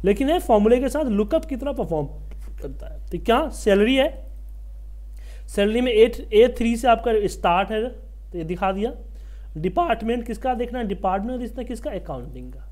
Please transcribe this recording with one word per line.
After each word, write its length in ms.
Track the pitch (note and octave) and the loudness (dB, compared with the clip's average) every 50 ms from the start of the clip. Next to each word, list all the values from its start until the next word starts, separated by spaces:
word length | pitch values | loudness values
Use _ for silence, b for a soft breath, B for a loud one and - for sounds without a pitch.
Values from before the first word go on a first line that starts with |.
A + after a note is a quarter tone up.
| - | 4
लेकिन 240 | F#3+ G#3 - C4+ C4+ | 2 2 4 4 2
ये 100 | E4 F4+ | 2 2
formula 400 | - - A#3 G#3 G#3 A3 A#3+ B3+ | 4 4 4 6 8 6 6 4
के 100 | C4+ B3+ | 4 0
साथ 160 | - D4 D#4 | 0 0 0
lookup 400 | B3+ G#3 G3+ G#3+ G#3+ E4 D#4+ D#4+ | 2 2 2 2 2 2 0 0
की 100 | - C#4 | -2 -6
तरह 160 | A#3 C4 C#4+ C4+ | -4 -4 -4 -2
perform 340 | B3 G#3 D3+ E3 D3+ D3 D3 - - - - - - - - - - | -4 -2 -2 -2 -2 -2 -4 -8 -12 -12 -12 -12 -12 -12 -12 -12 -10
करता 260 | D3 C#3 C3+ - - | -10 -10 -10 -10 -12
है। 120 | - - - - - | -12 -12 -12 -10 -8
तो 80 | - E3+ - | -8 -4 2
क्या 220 | - A3+ C4 D#4+ C4+ | 4 4 4 2 -2
Salary 460 | - - - G#3+ G3 G3 G#3 A#3 C4+ | -6 -2 2 4 6 6 6 6 6
है, 320 | C4+ C4 D#4+ - - - - - - - - - - - - - - - - - - - - - b b b b b b | 4 4 2 0 -8 -14 -14 -14 -14 -14 -14 -14 -14 -14 -14 -14 -14 -14 -14 -14 -14 -14 -14 -14 b b b b b b
Salary 340 | - - - G3+ G#3 A3 A#3+ | -4 0 2 2 4 4 2
में 100 | B3+ B3+ | 2 4
ए, 140 | A3+ G#3+ A3+ B3 A#3+ - - - A3 | 8 8 6 6 6 -4 -8 4 8
ए 140 | G#3 A#3+ B3 A#3+ | 8 8 8 6
थ्री 180 | - A#3 A#3 A#3 | 2 0 2 2
से 100 | A3+ B3 | 2 4
आपका 240 | B3 A#3 A3+ A3+ A#3+ A3 G#3+ G3+ | 4 4 4 4 0 2 2 2
start 440 | E3+ - - - F3+ E3+ F3+ G3 F#3+ | 0 -2 0 2 2 4 4 2 0
है, 120 | A3 G#3+ A3+ | -2 -2 -2
तो 540 | B3+ B3 - - - - - - - - | -4 -6 -10 -14 -14 -14 -14 -14 -10 -8
ये 60 | F3 D#3+ | -8 -6
दिखा 280 | D#3+ F3+ E3+ G3 F#3+ | -6 -4 0 0 0
दिया। 220 | F#3+ G3 G#3 B3 C#4+ - - - b b b b b b b b b | 0 0 -2 -4 -4 -8 -14 -14 b b b b b b b b b
Department 680 | D#3+ D#3 F#3 - E4+ F4 E4 A#3 A3 G#3+ A3+ A#3 A#3+ A#3 | -4 -4 0 0 0 2 2 0 0 0 -2 -2 -2 -2
किसका 260 | A#3 A3 - - C4 B3+ | -6 -8 -4 -2 -2 0
देखना 260 | A#3 B3 A#3+ A#3 B3+ | 0 -2 -4 -4 -4
है, 80 | A#3 | -4
Department 520 | G3 G3 F3 - F#3+ F#3 G3+ G3+ A#3+ B3+ B3 | -4 -4 -2 -2 -2 -2 0 -2 -4 -6 -6
देखना 240 | B3 A3 - C4 A#3+ | -8 -8 -8 -10 -8
किसका, 280 | B3 B3 A3+ - D4+ | -8 -8 -8 -8 -8
Accounting 600 | A3+ F3+ - - C#3+ B2+ A#2+ B2 A#2+ B2+ B2+ B2+ - | -8 -8 -8 -8 -10 -10 -10 -12 -12 -14 -14 -14 -14
का। 60 | - - - | -14 -16 -16